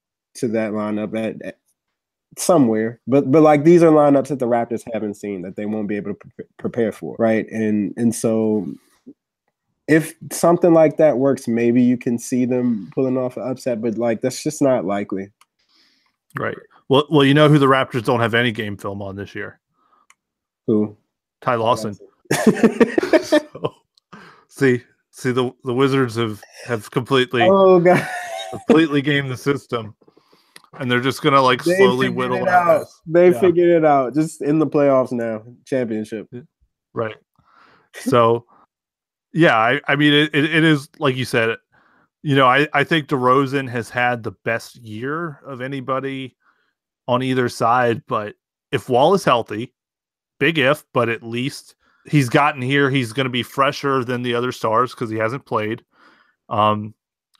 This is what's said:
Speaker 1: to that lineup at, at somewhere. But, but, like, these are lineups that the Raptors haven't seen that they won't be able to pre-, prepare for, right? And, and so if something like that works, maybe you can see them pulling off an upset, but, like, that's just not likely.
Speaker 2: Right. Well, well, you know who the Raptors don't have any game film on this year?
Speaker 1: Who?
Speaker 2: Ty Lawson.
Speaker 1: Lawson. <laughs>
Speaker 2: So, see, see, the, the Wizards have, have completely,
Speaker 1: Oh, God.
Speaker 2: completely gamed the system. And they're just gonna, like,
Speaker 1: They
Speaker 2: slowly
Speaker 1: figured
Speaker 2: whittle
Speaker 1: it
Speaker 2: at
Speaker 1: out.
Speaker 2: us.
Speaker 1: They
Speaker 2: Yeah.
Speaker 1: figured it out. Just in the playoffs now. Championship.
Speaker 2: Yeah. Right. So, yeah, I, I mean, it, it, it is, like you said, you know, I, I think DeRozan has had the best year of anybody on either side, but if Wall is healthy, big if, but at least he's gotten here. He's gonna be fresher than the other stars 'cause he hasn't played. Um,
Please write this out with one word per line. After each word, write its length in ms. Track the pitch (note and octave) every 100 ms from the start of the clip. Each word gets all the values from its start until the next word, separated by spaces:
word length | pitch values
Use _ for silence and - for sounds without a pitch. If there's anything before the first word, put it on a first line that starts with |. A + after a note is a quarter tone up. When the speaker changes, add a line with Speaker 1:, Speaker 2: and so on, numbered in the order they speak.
| _ _ _
Speaker 1:
to 160 | - B2
that 240 | A2 A2
lineup 440 | G#2+ G#2+ G#2+ G#2+ A2
at, 240 | A2 - F#2+
at 140 | - _ _ _ _ _ _ _ -
somewhere. 640 | - E3+ A#2+ A2 A2+ A#2+ -
But, 240 | C#3 C3
but, 100 | D#3
like, 220 | D#3 D3+
these 200 | D#3 F3
are 80 | E3
lineups 380 | D#3 D3 C#3 C3
that 100 | C3
the 80 | A#2
Raptors 360 | A#2 A#2 A2+ -
haven't 220 | A2 G#2
seen 300 | G2+ G#2 G2
that 120 | F2+ F#2
they 100 | G#2
won't 220 | G#2+ G#2
be 80 | G#2
able 180 | G2
to 60 | G2 - -
pre-, 100 | - _
prepare 340 | A2+ - A2
for, 240 | - D2+ -
right? 280 | A2+ A2 -
And, 420 | A2 G#2+ G#2 G2 -
and 180 | A#2
so 540 | G#2+ A#2 A2 A2 G#2+ D#2+ - _ _ - - _ _ _ _ _ _ -
if 260 | D#3 D#3 - -
something 440 | - E3+ E3+ F3+
like 240 | E3 D#3 D3+
that 220 | D#3 B2
works, 280 | C#3 C3 -
maybe 340 | A#2 A#2+ B2
you 140 | B2 B2
can 220 | C3 A#2
see 260 | - B2
them 480 | B2 B2+ B2 A2 F2+
pulling 240 | D3+ C3 C3
off 200 | B2+ A#2+
an 120 | A#2+
upset, 320 | B2+ C3 A2+
but, 160 | A#2 G#2+
like, 240 | A#2 A2
that's 220 | C3 -
just 180 | D#3 -
not 220 | C#3 B2
likely. 480 | F2 G2+ G#2 F#2+ G2 _ _ _ _ _ _ _ _ _ _ -
Speaker 2:
Right. 200 | G#2+ - _ _ -
Well, 160 | C3+ D3+
well, 140 | D#3
you 100 | C#3
know 140 | D3 D3+
who 120 | D3
the 80 | C3+
Raptors 360 | C3+ C3 B2+
don't 160 | A2 B2
have 140 | A2+
any 180 | A2+ A#2+
game 240 | A2 G#2 G2
film 260 | G#2 G2+
on 140 | G2 G2
this 180 | G2 G#2
year? 240 | G2 - _ _ _ _ _ _ _ _ _ _ -
Speaker 1:
Who? 300 | G#2+ G#2 G#2 _ _ _ _
Speaker 2:
Ty 160 | - A#2+
Lawson. 420 | A2+ B2 A2+ G2+ - _ -
Speaker 1:
Lawson. 560 | - A3 - A3+ - A#3
<laughs> 60 | - F#4 D#4+
Speaker 2:
So, 500 | - D4+ D4+ - - _ _ _ _ - - _ _
see, 360 | - C3+ B2 - _ _
see, 200 | - C3
the, 200 | B2 B2+ -
the 100 | C3
Wizards 420 | B2 C#3 C3+ B2 A2+
have, 260 | A2+ G#2+ - - -
have 240 | A2+ -
completely, 520 | C#3 A#2+ C3+ B2+ B2
Speaker 1:
Oh, 360 | A#2 G3 F#3+ F#3
God. 280 | E3+ D#3+ - - - - -
Speaker 2:
completely 520 | A2+ - D#3 D#3+ C#3+
gamed 280 | C#3+ C#3+ C3+
the 80 | B2
system. 560 | C#3 C#3 - A#2+ G#2+ - _ _ _ _ _ - _ -
And 100 | B2+
they're 120 | B2
just 200 | C3 -
gonna, 200 | D3+ C3+
like, 220 | B2+ B2
Speaker 1:
They 120 | E3+ F3+
Speaker 2:
slowly 320 | B2+ B2+ B2+
Speaker 1:
figured 80 | A#2+
Speaker 2:
whittle 200 | B2+ B2
Speaker 1:
it 100 | B2+
Speaker 2:
at 40 |
Speaker 1:
out. 280 | F3+ E3+ D3+
Speaker 2:
us. 180 | A2+ _ E3
Speaker 1:
They 260 | E3+ F3+
Speaker 2:
Yeah. 80 | F3+
Speaker 1:
figured 280 | F#3 E3+ F3
it 160 | E3+ D#3
out. 280 | C#3+ B2+
Just 280 | C#3 D#3 -
in 160 | C#3+ D#3
the 80 | C#3+
playoffs 440 | D3+ C#3+ C3 A#2
now. 320 | A#2+ A#2 A2 A#2 A#2+ -
Championship. 640 | C3+ A#2 A2 G#2+ G#2+ F2+
Speaker 2:
Yeah. 100 | B2 D#3+ _ _ _ _
Right. 240 | B2 A2 - _ _ _ _ _ _ _
So, 520 | - - B2 A#2 A#2 - _ _ _ _ _ _ _ _
yeah, 240 | E3 D#3+ A2+
I, 240 | A#2 C#3+ -
I 80 | C#3+
mean, 160 | D3
it, 200 | D3 D3+
it, 120 | D#3 D3+
it 180 | D#3+
is, 240 | D#3+ D3 C#3 -
like 200 | D3 C3
you 80 | B2
said, 320 | B2+ A2+ A2 _ _ _ _ _ _
you 120 | D#3 C#3
know, 100 | B2+
I, 200 | C3+ D3
I 120 | C#3+ C#3+
think 220 | E3 C3+
DeRozan 580 | C#3 B2 C3+ C3+ C#3 C3
has 200 | A#2+ A2
had 340 | B2 B2 A#2+
the 80 | A2 G2 A#2
best 320 | A2+ - B2+
year 640 | A2+ G#2+ C3 D#3 E3+ C#3 -
of 140 | B2+
anybody 800 | B2+ C#3 B2 C3 C3+ C3+ C3 _ _ _ _ _ _ _ -
on 140 | B2
either 280 | C3 B2+ A#2+
side, 540 | - A#2 B2 A#2+ A#2 -
but 280 | A#2 G#2 - _ _ _
if 160 | C3 -
Wall 260 | B2 D3+
is 120 | G3 D#3+
healthy, 480 | A#2+ - G#2+ B2+ _ _ _ _ _ _ -
big 180 | C#3+ D#3+
if, 280 | B2+ D3 -
but 160 | C3 A#2
at 120 | A2+
least 520 | A#2 A#2+ C3+ - - _ _ _ -
he's 240 | D3+ B2
gotten 320 | D3 D3 C#3+
here. 280 | B2+ C#3+ C#3
He's 220 | C3+ A#2
gonna 180 | A2 C3
be 140 | B2
fresher 600 | A2+ - C#3 C#3+ C#3+ C3+ A#2+
than 160 | B2
the 120 | B2 A#2+
other 160 | B2
stars 420 | - A#2 A2 B2 -
'cause 140 | A#2
he 80 | A2
hasn't 280 | A2 C#3 -
played. 380 | A2+ G#2+ A#2+ _ _ _ _ _ _ -
Um, 460 | A2 G#2+ G#2+ G#2+ - _ _ _ _